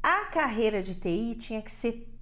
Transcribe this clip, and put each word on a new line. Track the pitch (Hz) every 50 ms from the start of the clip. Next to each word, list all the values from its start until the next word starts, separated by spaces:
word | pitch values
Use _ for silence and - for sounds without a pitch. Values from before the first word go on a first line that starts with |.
A | - 285 339 392 415
carreira | 415 - 339 311 269 220 214 233 214 214 202
de | 185 196 185
T | - - 185
I | 170 175 220 233 233
tinha | 226 - - 226 220
que | 214 - -
ser | - - 233 233 - - - - -